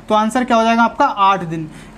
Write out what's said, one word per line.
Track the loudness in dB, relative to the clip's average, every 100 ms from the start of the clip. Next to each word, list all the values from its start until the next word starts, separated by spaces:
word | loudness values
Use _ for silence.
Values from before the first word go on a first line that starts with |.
| -2
तो | 0
answer | 0 -2
क्या | 0 0
हो |
जाएगा | 2 2
आपका? | 0 0 -2
आठ | 2 2 0
दिन। | -2 -8 -10 -14 -12